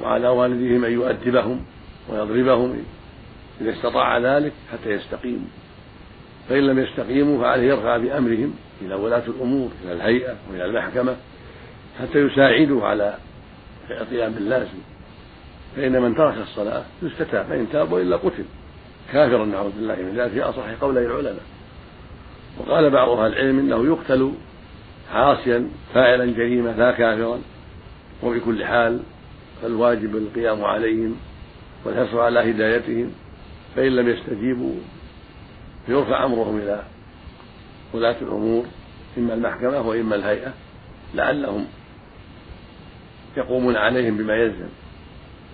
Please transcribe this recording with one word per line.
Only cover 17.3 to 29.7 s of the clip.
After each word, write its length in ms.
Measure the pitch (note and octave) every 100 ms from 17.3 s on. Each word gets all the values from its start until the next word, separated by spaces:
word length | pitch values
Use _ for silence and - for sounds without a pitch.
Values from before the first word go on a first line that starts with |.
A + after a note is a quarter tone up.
| G#2+ F#2+
فإن 200 | D3 A2
تاب 200 | D3 D#3+
وإلا 240 | F3+ F3+ E3+
قتل 280 | F#3 F3+ F3+ - - - - - -
كافرا، 320 | C3+ C#3+ A#2+
نعوذ 260 | G#2+ G2 G2+
بالله 240 | G#2 A2
من 200 | F#2 F#2 A2
ذلك، 160 | B2
في 100 | G#2+
أصح 280 | C3+ C3 A2 A2
قولي 260 | C#3 C3 A#2+
العلماء. 380 | C3 B2 F#2+ - - - - - - - - - - - -
وقال 320 | - D#3 D3
بعض 180 | C3+ B2+
أهل 240 | A#2 A2
العلم 260 | G#2 C3+ C3+
إنه 280 | C#3 A#2 C3
يقتل 460 | E3 - C3 C3+ D3 - - - - - - -
عاصيا 560 | G#2 C#3 C3+ B2+ A#2+ A2+ - -
فاعلا 300 | A#2+ B2+ B2 B2
جريمة 440 | A#2 A#2+ B2 A#2+ A2
لا 160 | B2
كافرا، 460 | A#2+ A#2 A2 A#2 A#2+ - - - - - - - -
وبكل 420 | A#2+ A#2 A2+ A2
حال 360 | - A#2+ A#2 A#2+ - - - - - -
فالواجب 540 | A#2